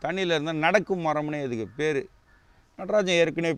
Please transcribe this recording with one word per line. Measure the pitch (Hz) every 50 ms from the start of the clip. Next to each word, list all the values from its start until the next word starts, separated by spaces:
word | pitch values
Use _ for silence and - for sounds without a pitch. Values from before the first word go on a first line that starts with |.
தண்ணியில | - 156 175 190 190 175 165
இருந்தா | 156 147 165
நடக்கும் | 160 156 156 170 190 214 175 - 196 180 165
மரம்னே | 156 147 151 151 151 151 147 139
இதுக்கு | 131 120 110 107 98 110
பேரு. | 143 151 156 151 135 - - _ _ _ _ _ _ _ _ _ _ _ _ _
நடராஜன் | - 190 190 208 214 196 185 175
ஏற்கனவே | 170 165 160 139 165 170 165 151